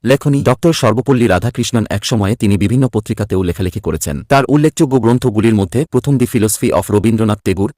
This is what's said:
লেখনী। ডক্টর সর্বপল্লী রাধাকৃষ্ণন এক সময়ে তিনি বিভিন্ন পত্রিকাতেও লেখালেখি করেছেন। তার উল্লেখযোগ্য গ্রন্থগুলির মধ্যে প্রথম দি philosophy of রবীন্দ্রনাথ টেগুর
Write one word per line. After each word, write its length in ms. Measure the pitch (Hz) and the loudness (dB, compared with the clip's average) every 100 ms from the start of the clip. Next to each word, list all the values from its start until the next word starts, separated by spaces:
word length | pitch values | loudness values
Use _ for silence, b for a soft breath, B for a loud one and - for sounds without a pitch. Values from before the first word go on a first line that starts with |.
লেখনী। 400 | 113 139 147 139 | 0 0 2 0
ডক্টর 300 | 104 127 165 | 0 2 0
সর্বপল্লী 540 | 160 117 110 131 127 113 | 2 0 0 0 2 2
রাধাকৃষ্ণন 580 | 90 113 123 117 117 - | 2 0 -4 -2 -2 -2
এক 160 | - - | -4 -2
সময়ে 300 | 120 98 117 | -2 -2 0
তিনি 220 | 107 98 | 0 2
বিভিন্ন 300 | 101 123 131 | 2 0 0
পত্রিকাতেও 560 | 107 - 110 101 95 | -2 -4 -6 -2 -2
লেখালেখি 360 | 90 - 90 - | -2 -2 -4 -4
করেছেন। 440 | - 80 - 71 | -6 -6 -6 -8
তার 200 | - 139 135 | 0 0 2
উল্লেখযোগ্য 540 | 147 156 - 151 131 | 2 2 0 0 2
গ্রন্থগুলির 540 | 113 120 127 107 113 107 | 2 2 0 0 2 2
মধ্যে 300 | 95 120 160 | 0 -4 -2
প্রথম 260 | 127 - 135 | -2 0 0
দি 80 | 120 | 0
philosophy 460 | 120 104 - 120 | 0 0 0 0
of 120 | 78 98 | 0 0
রবীন্দ্রনাথ 500 | 104 110 113 110 107 | 0 2 0 0 -2
টেগুর 280 | 107 92 101 | -2 -2 -4